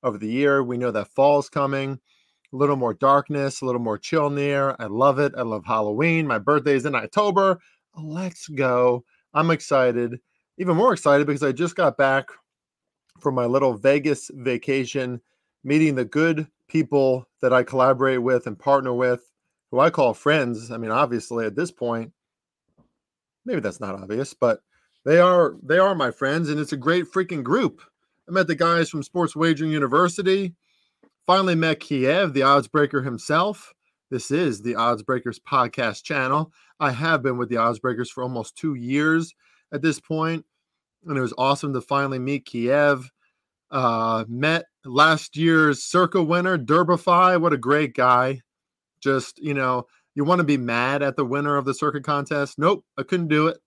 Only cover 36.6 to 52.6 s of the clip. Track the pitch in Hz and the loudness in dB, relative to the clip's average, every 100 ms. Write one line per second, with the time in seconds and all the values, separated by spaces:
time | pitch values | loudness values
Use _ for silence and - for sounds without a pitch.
36.6 | _ _ 147 120 160 160 135 123 120 117 | _ _ -4 -2 -2 0 0 -4 -4 0
37.6 | 117 110 131 113 120 - 127 123 110 - | 0 -2 -4 -4 -8 -8 -8 -8 -10 -8
38.6 | 160 135 120 139 151 165 165 _ _ _ | -8 -6 -4 0 2 0 -2 _ _ _
39.6 | _ 147 156 147 _ 156 160 165 - _ | _ -4 -2 -2 _ -4 -2 -4 -10 _
40.6 | _ _ _ _ 170 139 127 - 131 139 | _ _ _ _ -8 -4 -4 -2 0 0
41.6 | 151 131 - 139 139 131 127 143 - 120 | -2 -6 -4 -2 -2 -4 -4 -6 -6 -6
42.6 | 117 143 147 139 127 _ _ _ _ _ | 0 2 2 2 -4 _ _ _ _ _
43.6 | _ 139 127 113 113 113 110 117 147 165 | _ -2 0 0 -2 -2 -4 -4 -2 -2
44.6 | - _ 139 127 151 156 - 147 165 160 | -4 _ -6 2 4 4 -2 -2 2 4
45.6 | 156 139 - 180 175 190 160 170 180 180 | 4 2 0 2 2 0 0 0 0 -2
46.6 | 117 156 170 175 - 175 185 180 165 143 | 2 2 2 0 2 4 4 4 2 0
47.6 | 117 147 147 117 127 123 131 135 _ _ | 0 0 0 2 4 4 2 -4 _ _
48.6 | _ _ _ _ 139 135 127 - 151 139 | _ _ _ _ -2 0 -2 -12 -6 -2
49.6 | 131 127 123 _ _ - 143 180 156 143 | -2 -2 -6 _ _ -6 0 2 2 0
50.6 | 120 117 127 143 139 131 135 139 147 143 | 0 -2 0 0 -2 -2 -2 -2 0 -2
51.6 | 135 135 151 147 135 143 143 151 143 - | -2 -2 -4 -4 -4 -4 -2 -4 -4 0